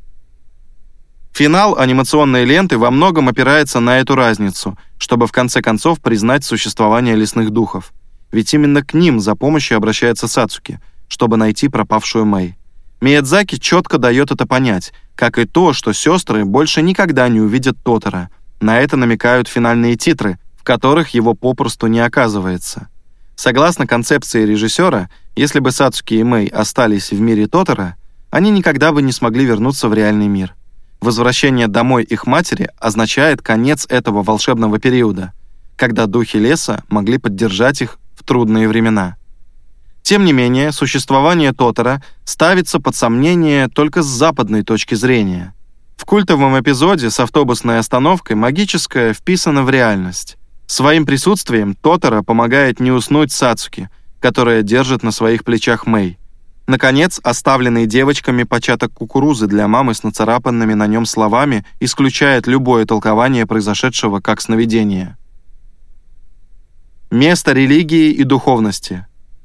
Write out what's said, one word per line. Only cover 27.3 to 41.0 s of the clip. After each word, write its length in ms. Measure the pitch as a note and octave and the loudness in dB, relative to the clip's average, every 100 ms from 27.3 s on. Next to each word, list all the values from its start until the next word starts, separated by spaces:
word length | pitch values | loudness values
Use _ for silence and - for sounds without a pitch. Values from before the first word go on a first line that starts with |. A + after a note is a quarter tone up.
| G#2+ G#2+ | 2 2
Тотора, 500 | E3+ F#3+ A2 F2+ - - - - | 0 0 -2 -4 -10 -18 -20 -6
они 200 | D3+ G#3 | 0 2
никогда 420 | G3+ E3+ C#3 D3+ | 2 2 2 2
бы 100 | D3 | 2
не 100 | C3+ | 0
смогли 320 | - A#2 A#2 | 0 -2 0
вернуться 440 | C3+ G#2+ B2 C3+ A#2 | 2 2 0 0 0
в 60 | |
реальный 340 | A2 G#2 G#2+ G#2 | 0 2 0 0
мир. 260 | G2 F#2 - - - - - | -2 -4 -10 -20 -20 -20 -6
Возвращение 680 | A2 A2+ A#2+ B2+ C#3+ B2+ A2+ | -4 0 0 0 0 2 0
домой 380 | A#2 B2 B2+ | 0 2 0
их 220 | - A2 - | 0 -4 0
матери 440 | D3 F3 A#2+ - - | 0 0 -4 -6 -6
означает 640 | A2+ G#2 A2 - D3+ D3+ | -4 -2 -2 0 0 0
конец 440 | - A2+ C3 D3 - | -2 0 0 -2 -2
этого 320 | B2+ A#2+ G#2 | -2 0 -2
волшебного 560 | G2 G#2+ - A#2 A2 G#2+ | 0 -2 0 0 0 0
периода, 540 | B2+ B2+ A2+ F#2+ F2+ - - - - | 0 2 0 -2 -8 -14 -20 -20 -20
когда 320 | - B2+ A#2 A2+ | -4 -2 0 0
духи 300 | A#2+ A2+ G#2+ | 0 0 0
леса 480 | A2+ E3 - G#2+ - | 2 0 -2 -8 -4
могли 300 | G#2+ G2+ C3 | -2 0 0
поддержать 640 | A#2+ G2 A2+ F#2 B2 C#3 | -2 -2 -2 0 0 0
их 160 | A#2+ - - | -4 -8 -20
в 80 | - | -12
трудные 460 | - B2 A2 A2 A2 | -2 0 2 2 2
времена. 480 | A2 A2+ G#2+ F#2 - - - - - - - - - | 2 2 0 -2 -8 -18 -20 -20 -20 -20 -20 -20 -12
Тем 200 | - G3+ | 0 2
не 80 | F#3 | 4
менее, 380 | C3+ B2 B2+ D3 | 4 2 2 0
существование 840 | C#3+ C3+ C3+ | -2 -4 -2